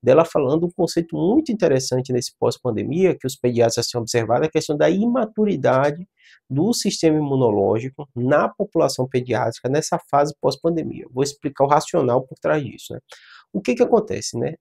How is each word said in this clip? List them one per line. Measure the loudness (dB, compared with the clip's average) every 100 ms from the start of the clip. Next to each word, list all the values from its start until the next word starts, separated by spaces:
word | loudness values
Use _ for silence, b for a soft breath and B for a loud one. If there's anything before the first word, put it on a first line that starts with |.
dela | 6 4
falando | 4 -2 -2 0 -2
um |
conceito | -2 -2 -2 -4 -2
muito | 2 2 0
interessante | 0 2 2 0 -4 -2
nesse | -4 -4 _
pós-pandemia, | -4 -2 -4 -4 -4 0 2 0
que | -4
os | -2
pediatras | -2 2 2 2 -4
têm | -4
observado, | -2 -2 0 0 2
a |
questão | -2 -2 0
da | 2
imaturidade | 2 0 0 -2 -2 -2 0 2 2 2 -2 -12 b b b _
do | 0 0
sistema | 0 -2 2 2 2
imunológico | 0 2 2 2 2 0 -4 -12 -12 -4
na | 0 2 0
população | -4 -4 0 0 0 -2
pediátrica | -2 -2 -2 -2 -4 -2
nessa | -2 -2 -6 -2
fase | 0 0 0
pós-pandemia. | -2 -2 -2 -2 -6 -10 -12
Eu |
vou | -4
explicar | -4 -4 -10 0
o | 2
racional | 2 2 -2 0 0
por | -2 -8
trás | -2 -2
disso, | -4 -12 -14
né? | -16 _ B B B B
O | -6
que | -4
que | 0
acontece, | 4 2 0 -6 -6 -6
né? | -6 -8